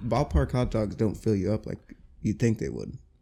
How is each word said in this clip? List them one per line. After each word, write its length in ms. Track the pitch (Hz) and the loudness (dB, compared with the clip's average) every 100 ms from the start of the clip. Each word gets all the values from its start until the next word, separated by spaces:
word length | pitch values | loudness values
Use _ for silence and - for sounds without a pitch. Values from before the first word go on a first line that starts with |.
| 120 | 0
ballpark 440 | 117 151 - 135 | 0 2 2 2
hot 200 | 127 123 | 2 0
dogs 240 | 113 104 120 | 0 -2 0
don't 200 | 107 87 | 0 0
fill 200 | 110 101 | 0 2
you 160 | 92 | 2
up 140 | 107 - | -2 -4
like 140 | 95 - - - - | -10 -14 -20 -20 -6
you'd 180 | 107 104 | -4 2
think 200 | 120 110 | 2 2
they 100 | 67 | -2
would. 280 | 57 50 - - _ | -6 -10 -12 -18 _